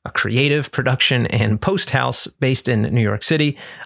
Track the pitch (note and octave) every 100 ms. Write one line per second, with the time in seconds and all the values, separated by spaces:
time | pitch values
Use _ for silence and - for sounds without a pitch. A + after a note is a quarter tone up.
0 | - - G2 A#2 C#3+ D3 C#3 - B2+ B2+
1 | - B2+ A2+ A2 G#2+ G#2+ - F#3+ - C3+
2 | B2+ B2 - - C3 C3 - A2+ G#2 A#2
3 | G#2+ G#2 - D#3 D3 C#3 - -